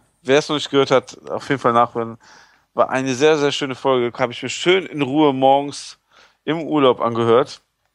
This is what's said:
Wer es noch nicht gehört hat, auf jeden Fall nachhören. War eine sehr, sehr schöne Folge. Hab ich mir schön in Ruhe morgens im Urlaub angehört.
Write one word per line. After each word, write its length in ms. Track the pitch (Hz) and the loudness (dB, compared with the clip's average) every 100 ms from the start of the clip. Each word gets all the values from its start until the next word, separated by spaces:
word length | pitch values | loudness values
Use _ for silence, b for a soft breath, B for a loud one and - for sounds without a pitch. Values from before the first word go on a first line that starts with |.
| _ _ | _ _
Wer 160 | 123 139 | 0 0
es 100 | 151 | 2
noch 80 | 147 | -6
nicht 140 | - | -2
gehört 200 | 139 135 | 0 2
hat, 280 | 131 - - 73 | 2 0 -16 -10
auf 180 | 78 - | -10 -6
jeden 100 | 139 | -2
Fall 140 | 127 | 0
nachhören. 420 | 117 120 120 113 110 b b b b b | 2 0 -2 -10 -12 b b b b b
War 160 | - - | -2 0
eine 240 | 131 131 | 0 -2
sehr, 240 | 123 151 156 | 2 2 4
sehr 160 | 143 | 0
schöne 220 | 135 - | -2 -8
Folge. 360 | 127 139 127 120 - | -4 -2 0 -2 -4
Hab 120 | 123 | -6
ich 120 | 120 | -6
mir 60 | 123 | -10
schön 380 | - 170 190 160 | -6 0 0 0
in 160 | 147 | -6
Ruhe 320 | 131 147 151 | -2 2 2
morgens 640 | 131 135 139 143 143 - - _ b b b - | 4 2 2 0 -10 -16 -20 _ b b b -6
im 160 | 165 | -6
Urlaub 400 | 147 151 135 117 | -2 2 2 2
angehört. 580 | 113 117 117 117 147 - _ _ _ | -2 -2 2 2 2 -6 _ _ _